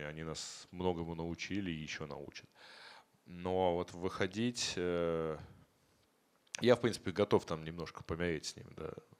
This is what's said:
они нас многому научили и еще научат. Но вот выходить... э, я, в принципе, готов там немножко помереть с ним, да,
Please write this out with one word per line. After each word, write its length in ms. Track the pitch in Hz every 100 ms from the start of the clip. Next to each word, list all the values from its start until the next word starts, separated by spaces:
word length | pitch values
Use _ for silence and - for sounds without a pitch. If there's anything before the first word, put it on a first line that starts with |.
| 76
они 140 | 78
нас 440 | 80 76 - - -
многому 440 | 90 90 85 82 82
научили 560 | 82 85 - 98 95
и 100 | 80
еще 260 | 76 - 78
научат. 420 | 71 71 - - - - - - - - _ -
Но 500 | 87 90 92 92 87
вот 180 | 87
выходить... 800 | 90 90 - 98 101 120 120 - -
э, 640 | 90 87 85 82 80 76 - - - _ _ _ _ _ _ _ _ -
я, 140 | 113 117
в 60 |
принципе, 300 | 117 98 -
готов 340 | 87 101 107 -
там 180 | 80
немножко 400 | 78 85 82 -
помереть 420 | - 82 87 78 -
с 100 | -
ним, 120 | - -
да, 160 | 80 - -